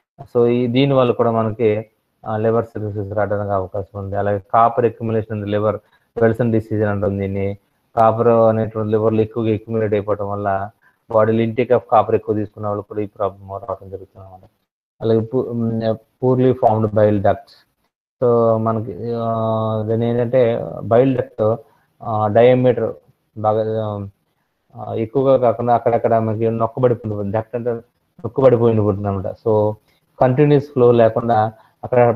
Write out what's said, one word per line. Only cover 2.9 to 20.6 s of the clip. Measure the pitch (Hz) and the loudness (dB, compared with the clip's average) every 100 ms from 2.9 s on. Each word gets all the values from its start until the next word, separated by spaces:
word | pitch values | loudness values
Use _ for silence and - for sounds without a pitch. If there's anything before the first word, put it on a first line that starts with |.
| 101 98 | -8 -6
రావడానికి | 104 101 104 101 | -4 -2 -4 -2
అవకాశం | 101 92 101 95 101 | -4 -4 -8 -10 -12
ఉంది. | 98 98 | -8 -4
అలాగే | 101 101 - | -2 -4 0
copper | 117 117 120 117 | 2 2 2 -2
అక్యుములేషన్ | - 113 113 107 107 | -2 -4 -4 -4 -6
in | 101 | -4
the | 104 | -2
liver, | 107 101 - _ _ - | 0 -2 -8 _ _ 0
విల్సన్ | 113 110 120 | 0 2 0
డిసీజ్ | 113 107 107 | 0 -2 -2
అని | 104 | -2
అంటుంది | 101 98 98 | -2 -2 -2
దీన్ని. | 98 98 98 101 _ _ _ - | -4 -4 -6 -8 _ _ _ 0
కాపర్ | 113 110 117 | 2 4 2
అనేటువంటి | 117 113 110 110 110 107 | 4 4 2 -2 -4 -2
లివర్‌లో | 107 107 110 | 0 0 0
ఎక్కువగా | 110 120 113 | -2 -2 -2
అక్యుములేట్ | 107 - 113 107 | -2 -4 -4 -2
అయిపోవడం | 104 101 101 101 | -2 -2 -4 -6
వల్ల | 101 101 98 101 - _ _ - | -6 -4 -4 -6 -14 _ _ -4
బాడీలో | 113 110 113 | 0 2 2
intake | 113 113 120 | 0 -2 0
of | 120 | 0
copper | - 117 104 110 | 2 2 2 0
ఎక్కువ | - 107 | -2 -4
తీసుకున్న | 101 - 107 | -6 -8 -8
వాళ్ళు | 104 | -8
కూడా | 98 107 | -8 -8
ఈ | 101 | -8
ప్రాబ్లం | - 98 98 98 | -6 -6 -6 -14
రావడం | 98 98 95 98 | -14 -12 -12 -12
జరుగుతుంది | 95 95 98 95 | -18 -18 -20 -20
అన్నమాట. | 92 95 _ _ _ _ _ | -20 _ _ _ _ _ _
అలాగే | 113 113 | -2 -2
పూ-, | 113 131 - | 0 -4 -4
మ్, | 117 113 113 113 110 _ _ 127 | -4 -4 -4 -4 -6 _ _ 0
poorly | 127 127 | 2 2
formed | 123 117 110 110 | 2 2 2 0
bile | 104 107 104 | 2 2 2
ducts. | 101 95 - _ _ _ _ _ _ - | 0 -2 -6 _ _ _ _ _ _ -4
So | 123 117 117 110 | 0 2 2 2
మనకి, | 113 110 110 92 117 | 0 -2 -4 -8 -8
ఆ, | 117 113 113 110 110 110 110 107 | -6 -4 -2 -2 -2 -2 -2 -2
దాని | 113 117 | -2 0
ఏంటంటే | 120 120 131 117 117 | -2 0 2 2 0